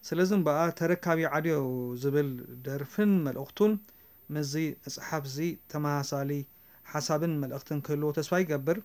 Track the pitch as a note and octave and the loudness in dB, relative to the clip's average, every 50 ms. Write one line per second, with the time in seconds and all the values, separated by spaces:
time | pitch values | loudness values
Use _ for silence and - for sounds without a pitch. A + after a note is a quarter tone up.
0 | - - E3 E3 F3+ F#3 G#3 G3+ E3 D3+ C#3+ D3+ E3 E3+ - - E3+ E3+ F3+ F3 | -4 -2 2 2 4 4 4 4 4 4 4 4 2 2 2 0 2 2 2 2
1 | - F3 E3 E3 D#3+ D3 C#3 D#3 D#3+ E3+ D#3 D3 C3+ B2+ B2+ B2+ B2 B2 B2 B2 | 2 2 2 2 2 2 0 0 2 2 2 2 0 0 -2 -4 -4 -4 -6 -2
2 | B2+ C#3+ C3+ D3 D3 C#3 C3 B2 - - B2 B2 B2+ C3+ C3+ C#3+ C#3 - - - | -2 0 2 2 0 0 -4 -8 -10 -12 -14 -12 -8 -6 -6 -6 -6 -6 0 2
3 | G#3+ G#3 G3 F#3 D#3 C#3 - - C#3 - - - G#3 G#3+ G#3+ G3+ - - - - | 4 6 6 4 4 2 -2 -4 -8 -10 0 4 4 4 4 2 -4 -12 -20 -20
4 | - - - - - - D3 D3+ D3+ C#3 C#3 D#3 D#3+ D3+ - - - D3 - - | -20 -20 -20 -20 -12 -6 -4 -2 -2 -2 -2 -2 -2 -2 -4 -6 -12 -12 -12 -10
5 | - - D#3+ D#3 C#3+ C3+ C3 C#3+ D#3+ E3+ D#3 - - - - D3+ D3+ D3 D3 C#3+ | -8 -4 -4 -4 -4 -4 -6 -4 -4 -4 -4 -6 -12 -8 -6 -2 0 0 0 0
6 | C#3 - - C#3 C#3 C#3 D3 C#3+ C#3+ - - _ - - - - _ - - D3+ | -2 -2 -2 -2 -2 -2 -4 -4 -6 -10 -16 _ -20 -20 -20 -20 _ -6 -4 -4
7 | D3 - D#3+ D3+ E3 E3+ D#3+ D3 C#3+ B2+ B2+ C3+ - - D#3 D3 C#3 - D3+ D3 | 0 0 0 2 2 0 0 0 -2 -4 -6 -10 -6 -4 -4 -4 -2 -2 -2 0
8 | D3+ D3+ D3 D#3+ D3+ - F3+ F3+ F#3+ D#3 D3+ C#3+ C3+ D3 E3+ A3 | 0 0 0 -2 0 2 2 2 2 2 0 -2 0 0 0 -2